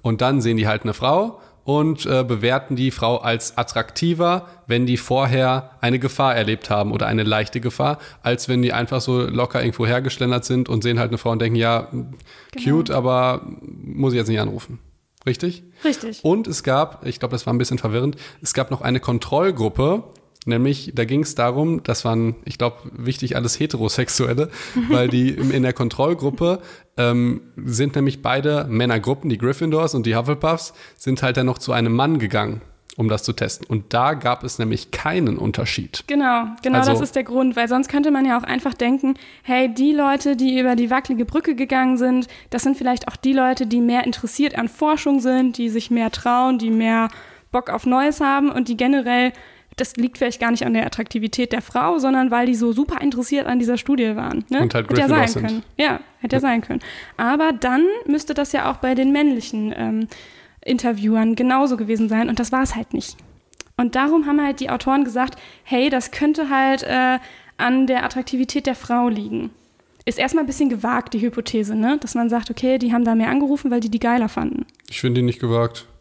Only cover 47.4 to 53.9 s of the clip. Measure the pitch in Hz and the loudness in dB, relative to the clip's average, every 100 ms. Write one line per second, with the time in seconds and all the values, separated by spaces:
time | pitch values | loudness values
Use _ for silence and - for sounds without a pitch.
47.4 | _ 247 247 - - 254 285 294 277 277 | _ -4 -2 -4 2 2 2 2 2 2
48.4 | 285 247 233 226 254 277 240 247 254 - | 2 0 -2 0 2 2 2 2 2 -2
49.4 | - - _ - 254 - 247 - 254 240 | -20 -20 _ -6 -6 0 -2 0 -2 0
50.4 | 233 233 247 226 220 - 226 226 214 - | 0 0 0 0 0 -4 -6 -4 -4 -2
51.4 | 240 220 - 247 302 339 269 262 254 233 | -2 -2 -2 0 2 2 2 2 2 2
52.4 | 247 240 233 226 294 330 285 247 240 277 | 2 2 2 2 0 0 0 0 -2 -2
53.4 | - 247 233 240 - | 0 0 2 0 0